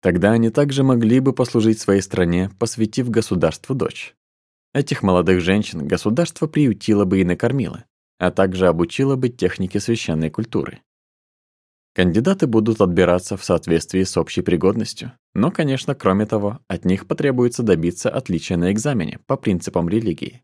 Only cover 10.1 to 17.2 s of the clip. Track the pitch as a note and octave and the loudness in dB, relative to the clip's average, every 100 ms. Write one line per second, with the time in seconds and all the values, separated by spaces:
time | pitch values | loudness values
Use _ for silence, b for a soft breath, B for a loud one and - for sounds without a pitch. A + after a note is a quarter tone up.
10.1 | D#2+ D#2+ - A2+ - C#2 - _ _ _ | -2 -2 -4 -6 -4 -6 -10 _ _ _
11.1 | _ _ _ _ _ _ _ _ - F#2 | _ _ _ _ _ _ _ _ 0 2
12.1 | F2 C3 F#3+ D3+ A2+ A2 A2 F#2+ E2+ F2+ | 2 0 0 2 2 2 2 2 4 4
13.1 | F2+ - G2 - F2 - E2 - F#2 F#2 | 2 0 -10 -2 -2 2 -2 0 -2 -2
14.1 | - D#2+ - F2 E2+ F#2 G#2+ A2 - - | -2 -2 -4 -2 2 2 0 -4 -8 -14
15.1 | - _ - B2 - D#3 C3+ - C#3 - | -16 _ -2 -2 0 -2 -2 -4 -2 0
16.1 | F#2+ G#2+ A2 G2+ A2 _ F2+ F2+ F#2+ - | 2 0 -2 -2 -6 _ -6 -2 -2 -2
17.1 | - | -2